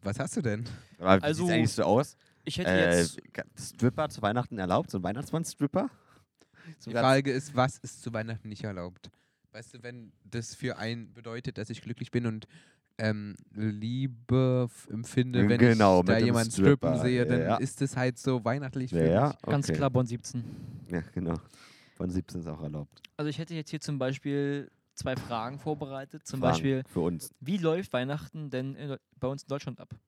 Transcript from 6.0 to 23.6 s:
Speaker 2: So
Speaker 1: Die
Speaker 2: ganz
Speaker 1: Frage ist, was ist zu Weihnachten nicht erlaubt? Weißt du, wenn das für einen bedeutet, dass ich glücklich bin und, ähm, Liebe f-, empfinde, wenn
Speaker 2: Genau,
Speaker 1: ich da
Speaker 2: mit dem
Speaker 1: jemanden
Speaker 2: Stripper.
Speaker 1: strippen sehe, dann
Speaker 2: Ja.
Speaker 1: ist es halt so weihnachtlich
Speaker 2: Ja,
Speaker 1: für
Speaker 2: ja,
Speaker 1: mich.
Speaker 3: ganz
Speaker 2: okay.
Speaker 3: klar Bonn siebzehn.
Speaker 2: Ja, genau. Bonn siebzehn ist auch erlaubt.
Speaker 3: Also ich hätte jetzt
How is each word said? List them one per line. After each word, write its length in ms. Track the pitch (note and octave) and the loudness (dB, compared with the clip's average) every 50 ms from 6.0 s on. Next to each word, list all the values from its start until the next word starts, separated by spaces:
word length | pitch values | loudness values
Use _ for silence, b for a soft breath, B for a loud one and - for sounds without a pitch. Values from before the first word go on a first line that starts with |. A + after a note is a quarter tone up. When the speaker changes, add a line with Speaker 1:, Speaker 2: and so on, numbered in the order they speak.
| b b b b b b _ _ B B B B B E3 D#3+ B | b b b b b b _ _ B B B B B -20 -20 B
Speaker 2:
So 140 | - - | -14 -6
Speaker 1:
Die 20 | A2 | -2
Speaker 2:
ganz 100 | A#2 A#2 | 2 4
Speaker 1:
Frage 280 | C3 C3+ C3+ C#3 C#3 | 4 4 4 2 0
ist, 240 | C3 C3 C#3+ - - | -2 -4 -4 -4 0
was 240 | C3+ B2+ C3 - - | 0 0 0 0 -6
ist 240 | - - - - - | -16 -16 -16 -12 -12
zu 100 | B2 A2+ | -8 -6
Weihnachten 340 | A2 A2 A2+ A2+ G#2+ _ A2 | -6 -6 -6 -10 -12 _ -14
nicht 160 | G#2 G2+ - | -12 -8 -8
erlaubt? 460 | G#2+ G2 F#2 F2 F2+ F#2 _ _ - _ _ _ _ _ _ _ _ _ | -8 -8 -8 -10 -10 -12 _ _ -20 _ _ _ _ _ _ _ _ _
Weißt 200 | A2 A#2+ - - | -20 -20 -18 -20
du, 80 | B2+ | -18
wenn 300 | A#2 B2 A#2+ B2 A2+ G2+ _ _ _ | -18 -16 -16 -16 -18 -20 _ _ _
das 300 | G2 - A#2+ A2+ - - | -8 -8 -6 -6 -6 -10
für 240 | - - B2+ A2 - | -6 -6 -6 -6 -4
einen 340 | G#2 A2+ A#2 A#2 A2+ - - | -6 -6 -6 -6 -10 -14 -18
bedeutet, 420 | - A2+ A#2 A#2 A#2+ B2+ C3 - - | -18 -14 -12 -12 -10 -10 -10 -8 -8
dass 140 | G#2+ - | -8 -8
ich 100 | A#2 - | -8 -12
glücklich 300 | - - A#2 - C3 - | -8 -10 -10 -10 -10 -2
bin 160 | - B2 A#2+ A#2 | -2 0 0 0
und, 180 | A2 A2 A2 b b b b b b b b b _ _ | -4 -4 -10 b b b b b b b b b _ _
ähm, 380 | A2+ A2 G#2+ G#2+ G#2 G#2 G2 - - _ - | 0 0 0 0 -4 -10 -10 -12 -16 _ -8
Liebe 1160 | G2+ G#2+ A2 G#2 G#2 G#2+ A2+ A#2+ C3 C3+ C3+ B2 A2+ A#2+ _ B2+ C3 C3 B2+ B2+ B2+ B2 A#2 | -4 -2 -2 -2 -2 -4 -4 -2 -2 -2 -4 -4 -8 -2 _ 2 4 4 4 4 2 0 -2
f-, 180 | - - - - | -4 -12 -16 -10
empfinde, 580 | - A2 A#2 - - - B2 B2+ B2 B2 A2+ G#2 | -8 -8 -8 -2 0 0 0 2 4 4 6 6
wenn 80 | A#2 - | 8 8
Speaker 2:
Genau, 400 | A#2+ B2 A2+ A2+ G#2+ G2 F#2+ F2+ | 8 8 10 10 10 10 10 10
Speaker 1:
ich 60 | F2+ | 8
da 80 | F2+ G2+ | 6 4
Speaker 2:
mit 80 | A2+ | 4
dem 40 | A#2 A#2+ | 4 4
Speaker 1:
jemanden 240 | A#2+ A#2 A2+ A#2 | 4 4 2 2
Speaker 2:
Stripper. 360 | A#2 - F#2+ G2 C#3+ B2+ - E2+ D#2+ | 2 6 8 8 8 8 4 0 2
Speaker 1:
strippen 60 | D#2 | 2
sehe, 240 | A#2 B2 B2+ B2 B2 | 2 2 2 2 2
dann 160 | B2 B2 - | 2 2 2
Speaker 2:
Ja. 160 | D#2+ F2 A2 - | 2 2 0 0
Speaker 1:
ist 240 | - C3+ - - | 0 -4 -2 -2
es 160 | C#3 C3+ - C3 | -4 -2 0 0
halt 200 | B2+ B2+ B2 - | 0 0 -2 -2
so 260 | - C3+ C3 B2+ G#2+ | -2 -2 -2 0 0
weihnachtlich 460 | A#2 A#2+ C#3+ D3 C3 - - B2+ B2+ | -2 -2 -2 -4 -6 -6 -6 -6 -2
Speaker 2:
Ja, 60 | - E2+ | 2 4
Speaker 1:
für 100 | D#2+ D#2+ | 4 6
Speaker 2:
ja, 160 | E2 G2+ C3 D3 | 6 6 4 4
Speaker 1:
mich. 140 | - - | 0 -2
Speaker 3:
ganz 260 | - - B2 C#3+ C#3 - | -2 0 0 0 2 0
Speaker 2:
okay. 80 | D#2+ - | 0 0
Speaker 3:
klar 120 | C#3 C#3 | 0 2
Bonn 160 | B2+ C3 B2+ A#2 | 2 2 0 0
siebzehn. 380 | A#2+ A#2+ - - - B2 A2+ B B B B B B B B - | -2 -8 -10 -8 -8 -8 -8 B B B B B B B B -8
Speaker 2:
Ja, 120 | F2 F2 E2 - _ | -6 -6 -6 -6 _
genau. 220 | - F#2 E2+ E2 D#2+ - - b b b b b b b b b b | -6 -4 -4 -4 -6 -6 -12 b b b b b b b b b b
Bonn 120 | F2 F2+ | -6 -4
siebzehn 300 | F2 F#2 F2 - - F2+ | -4 -4 -6 -6 -10 -12
ist 80 | E2 E2 | -10 -10
auch 140 | D#2 D2+ | -10 -10
erlaubt. 400 | E2 D2+ D2+ D2+ D2 - _ - _ - _ _ | -10 -10 -8 -10 -10 -12 _ -20 _ -20 _ _
Speaker 3:
Also 100 | D3+ D3+ | -6 -6
ich 80 | D3 D3+ | -6 -8
hätte 160 | E3 D#3 E3+ | -10 -10 -10
jetzt 160 | D#3+ | -10